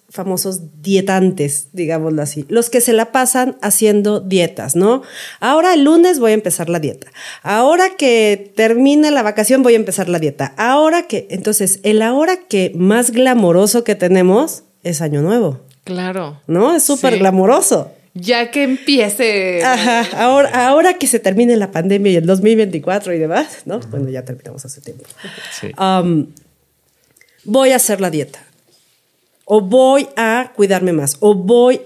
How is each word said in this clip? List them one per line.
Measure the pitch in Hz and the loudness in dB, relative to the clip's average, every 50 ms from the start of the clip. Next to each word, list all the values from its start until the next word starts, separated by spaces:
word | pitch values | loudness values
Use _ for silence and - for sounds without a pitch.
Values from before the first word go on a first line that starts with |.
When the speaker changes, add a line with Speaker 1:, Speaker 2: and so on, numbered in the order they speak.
| _ _ | _ _
Speaker 1:
famosos | - 196 175 196 185 175 196 196 185 170 165 151 151 151 | -14 -10 -6 -6 -6 -4 -6 -6 -8 -10 -12 -16 -20 -12
dietantes, | - 196 196 190 196 196 190 190 190 185 185 185 143 143 - - - - | -4 0 0 0 0 0 0 2 2 2 0 -2 -4 -4 -4 -6 -10 -10
digámoslo | - 185 170 151 165 160 156 160 156 151 | -10 -6 -4 -4 -4 -4 -2 -2 -2 -4
así, | 151 143 - 151 143 - | -4 -6 -8 -10 -8 -2
los | 208 233 233 - | -2 -2 0 0
que | - 240 | -2 0
se | 233 247 | 0 2
la | 226 220 226 226 | 2 0 0 0
pasan | - 226 254 - - 254 254 262 - - | 0 0 0 0 0 0 -2 -2 -4 -6
haciendo | - 208 202 - 220 214 208 208 202 208 208 202 | -4 -4 -2 2 2 2 2 2 0 0 -2 -2
dietas, | 190 190 190 185 170 - 185 - 104 135 - | -4 -2 0 0 0 0 -4 -8 -8 -4 0
¿no? | 170 190 220 247 269 - - - - - - - - | 2 2 2 2 0 -4 -10 -16 -18 -18 -18 -12 -6
"Ahora | - 240 285 320 330 370 359 | -2 0 2 2 2 2 2
el | 302 277 | 4 4
lunes | 294 330 330 349 370 349 269 | 4 6 6 4 4 2 2
voy | 233 220 | 2 2
a | 214 | 0
empezar | 214 214 180 - - 165 165 | 0 -2 -4 -6 -4 -4 -4
la | 175 165 | -4 -4
dieta. | 151 127 - - - - _ - - - - - | -4 -6 -8 -10 -16 -20 _ -20 -20 -20 -20 -12
Ahora | - 175 202 220 254 285 330 349 370 370 381 | -6 -4 0 2 2 2 2 2 0 -2 -2
que | - 294 254 233 226 214 208 202 196 196 - _ | -2 0 2 2 2 2 2 0 -2 -6 -8 _
termine | 214 220 226 233 240 269 277 285 302 302 302 | 0 2 2 2 4 4 4 4 4 2 2
la | 294 262 | 2 0
vacación | 214 208 208 214 214 226 262 262 254 | 0 -2 -2 -2 0 2 2 4 4
voy | 240 | 4
a | 233 | 4
empezar | 220 208 190 175 202 180 170 | 4 2 -2 -4 -4 -4 -4
la | 175 165 | -2 -2
dieta. | 156 143 135 - 135 - - - | -2 -4 -4 -4 -8 -8 -6 -4
Ahora | 220 247 269 294 311 320 330 349 349 - | -2 0 2 2 2 2 0 -2 -2 -4
que", | - 170 - - | -8 -8 -8 -8
entonces, | - 185 - 214 214 - 196 185 - - | -10 -6 -4 -4 -2 -2 -2 -2 -4 -2
el | - 214 214 214 | 0 0 0 2
ahora | 220 233 254 277 320 370 370 | 0 0 0 0 0 0 -2
que | 359 - _ 220 190 185 175 190 | -4 -4 _ -2 -2 -2 -2 -2
más | 175 180 190 214 240 247 254 | 0 2 2 2 2 0 0
glamoroso | 220 240 254 262 247 240 190 170 165 180 208 202 - 240 | 0 2 2 2 2 2 2 4 4 4 2 2 0 0
que | 233 220 202 | 0 -2 -2
tenemos | - 180 175 190 185 180 180 190 233 311 330 - - - _ _ _ - | -2 0 2 2 4 4 4 4 2 0 -2 -6 -12 -18 _ _ _ -10
es | 135 160 143 | -8 -6 -6
Año | 165 151 147 143 | -4 -4 -2 -2
Nuevo. | 151 180 226 247 214 156 131 127 - _ _ _ _ | -2 0 0 0 0 -2 -4 -8 -14 _ _ _ _
Speaker 2:
Claro. | - 180 180 180 185 185 190 170 143 147 143 _ | -12 -10 -8 -8 -8 -8 -8 -10 -10 -14 -16 _
Speaker 1:
¿No? | - 165 175 226 294 339 | -4 0 0 2 2 2
Es | 320 - | 0 0
súper | - 285 254 - 254 226 | -2 -2 0 0 0 0
Speaker 2:
Sí. | 185 | 2
Speaker 1:
glamoroso. | 190 190 185 190 190 208 269 370 403 - 233 160 139 - - _ _ _ _ | 2 2 2 2 2 2 2 2 2 0 0 -2 -2 -6 -14 _ _ _ _
Speaker 2:
Ya | 180 175 214 240 233 240 240 | -10 -4 -2 -2 -2 -2 -2
que | - 285 | -2 -2
empiece. | 285 254 262 254 - 285 277 254 214 202 208 - 240 220 208 196 185 185 180 170 165 | -2 -2 -2 -4 -2 0 0 2 2 0 -2 -2 -2 0 0 -2 -2 -2 -2 0 0
Speaker 1:
Ajá, | 254 254 214 208 247 233 233 226 180 - 185 | 0 0 0 0 0 0 0 -2 -4 -4 -2
ahora, | 226 254 269 285 285 - - 247 247 254 | 0 2 4 4 2 2 2 0 2 4
ahora | 277 311 339 370 359 359 | 4 4 4 2 0 0
que | 277 - | -2 -2
se | 240 220 | -2 -2
termine | - 190 190 226 240 240 240 | -2 0 0 2 2 2 2
la | 220 202 185 | 2 0 -2
pandemia | - 160 170 190 202 196 202 196 | -4 -4 -2 0 0 2 2 2
y | 180 | 2
el | 170 160 | 2 2
dos | 175 190 190 | 2 0 2
mil | 202 214 226 | 2 2 2
veinticuatro | 220 214 190 170 151 143 185 190 202 196 185 175 | 2 2 0 -4 -6 -4 -4 -4 -4 -4 -4 -4
y | 160 | -4
demás, | 160 160 170 240 311 - - - - | -2 -2 -2 -2 -4 -4 -10 -16 -12
¿no? | - 180 170 - 110 | -10 -10 -10 -10 -10
Bueno, | 113 143 139 131 | -8 -8 -8 -8
ya | 131 127 | -8 -10
terminamos | 127 127 120 123 - - - 135 - | -12 -12 -16 -16 -16 -18 -20 -18 -18
hace | 123 - - | -18 -20 -20
tiempo. | - - - 135 - - - - - 185 - - - - - - | -20 -20 -20 -20 -20 -20 -20 -20 -20 -20 -18 -18 -18 -16 -16 -14
Speaker 3:
Sí. | - 101 - - | -14 -14 -8 -4
Speaker 1:
Am, | 190 190 190 185 180 175 165 151 - - - - _ _ _ _ _ _ _ _ _ _ _ _ _ _ _ _ _ _ _ _ _ | -2 0 0 0 0 0 0 0 -2 -4 -10 -20 _ _ _ _ _ _ _ _ _ _ _ _ _ _ _ _ _ _ _ _ _
voy | 202 220 269 269 262 | -2 0 2 4 4
a | 262 | 2
hacer | 247 - - 208 190 | 2 0 -2 -2 -2
la | 190 175 | -2 -4
dieta. | 156 151 135 - - - - _ _ _ _ _ _ _ _ _ _ _ _ _ _ _ _ _ _ _ _ | -4 -4 -6 -8 -12 -20 -20 _ _ _ _ _ _ _ _ _ _ _ _ _ _ _ _ _ _ _ _
O | - 208 214 | 0 2 2
voy | 190 185 247 262 262 262 269 285 - - - | 2 2 2 4 4 4 4 2 0 -2 -4
a | 220 226 220 226 247 254 254 - | -4 -2 -2 -2 -2 -4 -6 -2
cuidarme | - 202 190 190 180 185 180 | 0 2 2 2 0 0 0
más. | 170 151 139 139 - - | 0 -2 -2 -4 -4 0
O | 208 208 208 | 2 2 2
voy | 185 180 190 240 240 240 254 262 254 - | 2 2 2 4 4 4 4 2 0 -4